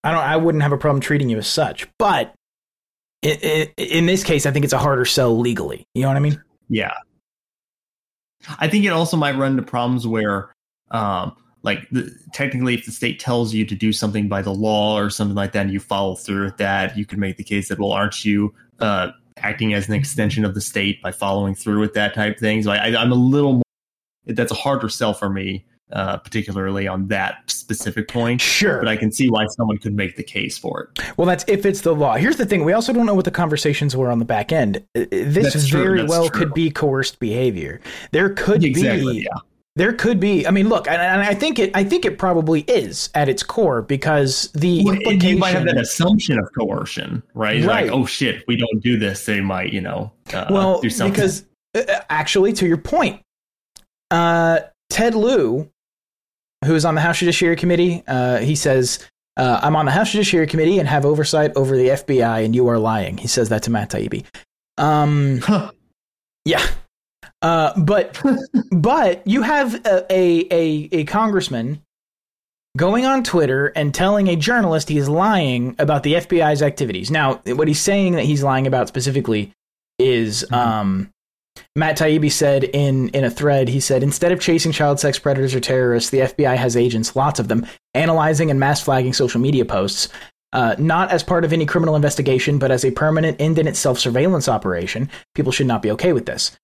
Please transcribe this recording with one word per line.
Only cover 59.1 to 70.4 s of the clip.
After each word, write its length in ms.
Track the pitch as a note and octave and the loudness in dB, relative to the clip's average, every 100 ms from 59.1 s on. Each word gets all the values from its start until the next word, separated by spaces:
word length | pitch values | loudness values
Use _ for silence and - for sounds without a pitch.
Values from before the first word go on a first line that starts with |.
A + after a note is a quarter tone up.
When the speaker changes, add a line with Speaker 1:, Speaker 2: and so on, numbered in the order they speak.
| _ _ - | _ _ -4
Speaker 1:
uh, 220 | B2+ A#2+ | 0 2
"I'm 120 | D3 D#3 | 2 0
on 100 | D3 | 2
the 60 | |
House 200 | D#3+ G#3+ | 0 0
Judiciary 360 | G#3 G3 F3 D#3 | 0 2 2 2
Committee 300 | D#3+ D#3 G3 | 2 2 2
and 80 | D3 | 2
have 180 | D3 C#3+ | 2 2
oversight 460 | D3+ C#3+ D#3 D3+ C#3 | 2 0 2 2 0
over 200 | C3+ C3+ | 2 2
the 140 | B2+ | 2
F 140 | C3+ - | 2 0
B 160 | B2+ | 2
I, 200 | A#2 A2+ | 2 0
and 120 | A2 | 0
you 140 | A#2+ B2 | 2 2
are 100 | A#2 | 2
lying." 380 | A2 A2 F#2 F#2+ | 0 -2 -4 -6
He 100 | A#2 | -2
says 220 | - A2 | -2 0
that 140 | A2 | -2
to 80 | - | 0
Matt 180 | A2+ G#2+ | -2 -2
Taibbi. 360 | - G#2 - - - - _ _ - | -6 -4 -8 -10 -20 -20 _ _ -2
Um, 640 | D3+ D3+ D3 D3 C#3 B2+ | 0 2 2 2 2 0
Speaker 2:
Huh. 320 | - G#3 - _ _ _ _ _ _ _ - | 2 0 -2 _ _ _ _ _ _ _ -2
Speaker 1:
yeah. 200 | - - - - _ _ _ - _ | 0 0 -2 -6 _ _ _ -20 _
Uh, 380 | E3 E3 D3+ G3 | 0 2 2 2
but, 400 | D#3 G3+ - - C#4 B3+ C4+ | 2 2 0 -2 0 0 0
Speaker 2:
<laughs> 240 | A#3+ - | -2 0
Speaker 1:
but 540 | F3+ G3 D#4 G#3+ F3 - | 0 2 4 2 0 -2
you 140 | B3 | -2
have 320 | A3+ D4 C4 A#3 - | 0 0 0 -2 0
a, 200 | F#3 - | 0 2
a, 360 | F#3 F3+ E3 | 2 4 2